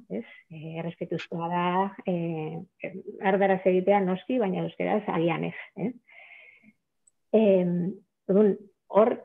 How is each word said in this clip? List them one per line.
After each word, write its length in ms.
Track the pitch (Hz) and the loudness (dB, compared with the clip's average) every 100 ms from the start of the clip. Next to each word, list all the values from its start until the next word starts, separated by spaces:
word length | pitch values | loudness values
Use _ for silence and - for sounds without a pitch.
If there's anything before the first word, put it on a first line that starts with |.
| - | -10
ez? 180 | 196 233 - _ | -12 -12 -18 _
Eh, 300 | 160 160 165 | -16 -12 -10
errespetuzkoa 720 | 165 - 175 165 - 175 170 | -8 -8 -8 -8 -8 -8 -4
da, 160 | 175 175 180 196 202 | -2 0 0 -2 -4
eh, 580 | - 175 170 160 156 165 185 _ - 185 - - | -6 -4 -4 -6 -8 -10 -14 _ -14 -12 -16 -4
erdaraz 420 | 196 196 196 190 | 0 2 2 2
egitea 360 | 190 185 185 202 | 2 2 4 2
noski, 380 | 190 185 - 254 | 2 -2 -4 -2
baina 240 | 202 175 | -2 -2
euskeraz 380 | 165 - 175 208 202 | -6 -6 -2 -2 -2
agian 380 | 190 170 156 | -2 0 -2
ez, 120 | 170 - - | -4 -8 -14
eh? 180 | - 202 247 _ - - - - _ _ _ _ _ _ _ _ | -8 -8 -8 _ -20 -20 -20 -20 _ _ _ _ _ _ _ _
Em, 420 | 220 220 190 180 175 175 - _ _ - | 4 6 4 2 0 -4 -6 _ _ 2
orduan, 260 | 196 214 190 - _ - | 4 4 2 -6 _ 0
hor, 320 | - - - | 4 4 2